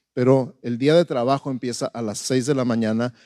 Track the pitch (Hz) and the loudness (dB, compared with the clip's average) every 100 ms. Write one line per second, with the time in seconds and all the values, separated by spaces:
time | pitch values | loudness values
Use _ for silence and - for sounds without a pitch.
0 | _ - 123 135 127 - 117 117 139 165 | _ 0 4 4 2 -8 -8 -2 4 4
1 | 165 135 120 139 139 127 127 117 135 117 | 2 0 0 0 -2 -6 -6 -6 -8 -6
2 | 110 104 - 131 123 135 123 113 110 113 | -8 -6 -2 -2 0 0 0 0 0 0
3 | 120 - | -2 -6